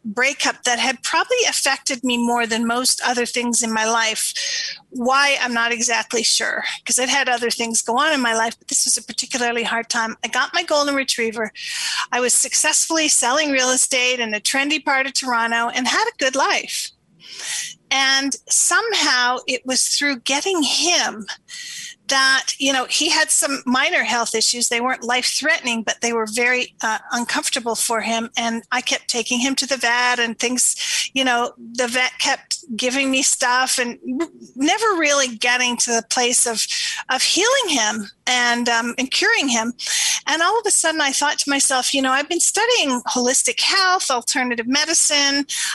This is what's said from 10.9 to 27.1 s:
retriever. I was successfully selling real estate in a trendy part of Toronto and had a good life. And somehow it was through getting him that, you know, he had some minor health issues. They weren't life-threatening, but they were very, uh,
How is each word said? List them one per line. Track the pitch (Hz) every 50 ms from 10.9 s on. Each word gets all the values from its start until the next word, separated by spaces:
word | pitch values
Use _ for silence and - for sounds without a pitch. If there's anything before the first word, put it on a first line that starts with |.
| 277
retriever. | 269 262 - - - 233 226 214 233 220 214 - - - - - - - - - - - - -
I | 247
was | 247 240 240
successfully | - - 254 - - - 302 302 - - - 330 320 311 302
selling | - - - 233 262 302 311 294
real | 277 262 254 254
estate | 254 - - - 269 254 247 247 254 247
in | 233 220 214
a | 214
trendy | 214 - - 269 277 294 311 302 -
part | 302 277 262 262
of | 269 262
Toronto | - 269 262 240 233 226 226 233 233 233 240
and | 233 262 262 -
had | - 359 440
a | 466 - -
good | 285 262 262
life. | 269 294 392 349 240 - - - - - - - _ _ _ _ - - - - - - - - - - - - - _ -
And | 277 269 269 269 269 269 269 277 - - - -
somehow | - - - - 349 370 427 466 403 320 294 302 262 247 247 247 247 254 - -
it | 262 247 -
was | 254 262 254 - -
through | - - 294 285 277 240
getting | - - 262 285 - 381 392 339 285
him | 233 208 - 285 339 349 302 240 208 208 214 208 - - - _ - - - - - - - - - - _ _ -
that, | 262 269 269 269 269 262 - - - -
you | 277 269 277
know, | 262 254
he | 247 - - 302 330
had | 302 320 311 311
some | - - 339 285 277 - -
minor | 254 240 254 277 320 370 302 240
health | 262 254 240 226 - -
issues. | 220 208 - - 240 233 -
They | 240 233
weren't | 240 254 254 - 233
life-threatening, | 226 247 254 247 - - - 254 311 320 - - 254 233 226 214
but | - - - -
they | 233 233
were | 233 220 214
very, | 214 240 240 247 254 247 247 - - - -
uh, | 226 220 202 - -